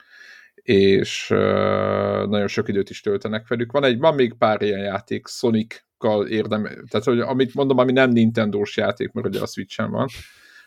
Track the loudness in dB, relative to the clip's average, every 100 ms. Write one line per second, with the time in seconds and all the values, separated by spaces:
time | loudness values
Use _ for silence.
0 | _ -20 -20 -20 _ _ 2 4 6 4
1 | 0 -6 -2 0 2 2 0 0 0 0
2 | -2 -2 -2 -2 -2 -4 -4 -4 -4 -6
3 | -4 -4 -4 -8 -6 -6 -2 0 0 2
4 | 2 2 0 2 0 2 0 -2 -4 -6
5 | -6 -8 -8 -4 0 0 -2 -10 _ -4
6 | 0 0 0 -2 -2 -2 -4 -10 -6 -2
7 | 0 0 0 0 0 0 2 4 4 4
8 | 4 6 4 2 0 -2 -2 -2 -2 -2
9 | -6 -4 -4 -4 -6 -8 -10 -6 -4 -4
10 | -4 -8 -20 -20 -20 -20